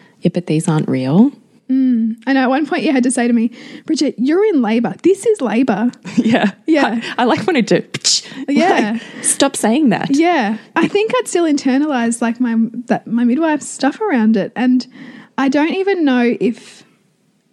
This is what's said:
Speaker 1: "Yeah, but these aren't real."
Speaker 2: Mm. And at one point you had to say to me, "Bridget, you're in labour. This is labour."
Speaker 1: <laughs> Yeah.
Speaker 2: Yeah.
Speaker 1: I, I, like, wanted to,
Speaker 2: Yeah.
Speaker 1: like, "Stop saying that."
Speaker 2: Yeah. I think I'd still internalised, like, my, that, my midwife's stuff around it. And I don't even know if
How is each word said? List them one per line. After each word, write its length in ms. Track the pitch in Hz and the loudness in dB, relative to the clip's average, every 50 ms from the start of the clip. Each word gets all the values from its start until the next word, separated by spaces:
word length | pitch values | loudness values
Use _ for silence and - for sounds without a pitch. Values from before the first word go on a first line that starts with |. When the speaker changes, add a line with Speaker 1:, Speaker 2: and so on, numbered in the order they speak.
| - _ _ _ | -20 _ _ _
Speaker 1:
"Yeah, 80 | - 180 | -4 -2
but 140 | - 175 175 | -2 -2 -4
these 220 | - - 160 170 | -2 -2 -2 0
aren't 200 | 180 156 156 - | 0 -2 -2 -2
real." 440 | - 131 131 127 131 151 190 240 285 - - _ _ _ _ _ | -2 -4 -4 -2 0 4 4 4 4 2 -6 _ _ _ _ _
Speaker 2:
Mm. 480 | - 262 269 262 254 240 226 226 220 233 - - | -2 0 0 2 2 2 0 0 -2 -4 -4 -4
And 100 | 269 269 | 0 0
at 100 | 269 262 | 2 2
one 200 | 254 262 294 302 | 2 0 0 -2
point 160 | - 359 285 208 | -2 -4 -2 0
you 80 | 311 | 0
had 100 | 277 254 247 | 0 2 0
to 60 | 277 | 0
say 160 | 240 - 233 | 0 0 0
to 60 | 240 240 | 2 2
me, 160 | 226 226 233 - - - - - - - | 2 0 -2 -4 -8 -20 -18 -20 -16 -6
"Bridget, 280 | - 320 - 302 254 - - | -6 -2 0 0 -2 -2 -2
you're 260 | 247 277 320 381 427 440 349 | -2 0 2 2 2 2 2
in 80 | 269 | 0
labour. 320 | 233 202 226 240 233 165 - - | 0 0 0 0 -2 -2 -6 0
This 240 | - 339 392 - - | 2 2 2 2 2
is 160 | 466 427 - | 0 0 0
labour." 480 | 269 208 202 135 226 247 202 - 233 247 - - - | 0 -2 0 0 0 0 0 0 0 -2 -4 -6 -14
Speaker 1:
<laughs> 100 | 175 - | -4 -2
Yeah. 340 | - - 220 240 - - 196 - _ - | 0 2 2 2 2 2 0 -2 _ -2
Speaker 2:
Yeah. 340 | 320 320 285 277 233 233 233 - - - | 0 2 2 2 0 -2 -4 -6 -6 -4
Speaker 1:
I, 60 | - 247 | -2 0
I, 20 | |
like, 220 | 240 311 - - | 0 0 0 0
wanted 200 | 381 330 254 202 - | 0 0 0 2 2
to, 140 | - - - - - - - - - - - - - 269 - | 2 0 0 -4 -12 -6 -2 -2 -2 -2 -4 -10 -14 -12 -6
Speaker 2:
Yeah. 440 | - 285 - 330 381 392 - 226 208 233 | 0 0 2 4 4 2 2 0 0 -2
Speaker 1:
like, 300 | 226 - - - - - | -6 -8 -12 -14 -6 -4
"Stop 320 | - - - 285 277 - | -4 0 2 0 0 0
saying 340 | - - 214 233 311 320 226 | 0 0 0 2 2 2 2
that." 200 | 165 - - - 277 | 2 0 0 0 0
Speaker 2:
Yeah. 420 | 285 330 349 349 285 214 202 220 - - - - | 2 2 2 2 0 0 -2 -4 -6 -8 -4 0
I 120 | 320 330 | 0 0
think 240 | - - 403 427 440 508 | 2 2 0 0 0 0
I'd 120 | 508 - | -2 -2
still 180 | - - 349 339 | -2 -2 0 0
internalised, 760 | 320 285 262 - 269 247 277 302 311 277 240 233 233 233 - | 2 0 0 0 0 0 0 0 0 -2 -2 -2 -2 -2 -2
like, 180 | 240 226 233 240 | -2 -4 -2 -2
my, 160 | 254 233 226 226 226 - - 247 240 | -2 0 0 0 0 -2 -4 -10 -4
that, 220 | - 202 - - | -2 -4 -4 -2
my 160 | 147 214 233 247 | -4 -2 0 0
midwife's 440 | 233 254 311 330 320 302 285 - | 0 2 2 0 0 -2 -2 -6
stuff 320 | - - - 240 277 - - | -10 -8 -2 -2 -2 -2 -2
around 380 | 427 415 294 233 214 220 220 | -4 -2 0 2 2 2 2
it. 140 | 196 170 - - | 0 -2 -4 -4
And 300 | - 254 254 254 254 - - - - - - - - - _ - - | -2 0 2 2 0 -2 -4 -16 -20 -20 -20 -20 -20 -20 _ -6 -2
I 100 | 269 277 | -2 0
don't 240 | 277 285 302 339 349 | 2 0 0 0 -2
even 320 | 381 381 392 392 359 311 | -2 0 -2 0 0 0
know 300 | 277 254 247 240 240 240 - | 0 2 2 2 0 0 0
if 440 | - 254 220 - - - - - - _ _ _ _ _ _ _ _ _ _ _ _ _ | -2 -4 -4 -4 -12 -20 -20 -20 -20 _ _ _ _ _ _ _ _ _ _ _ _ _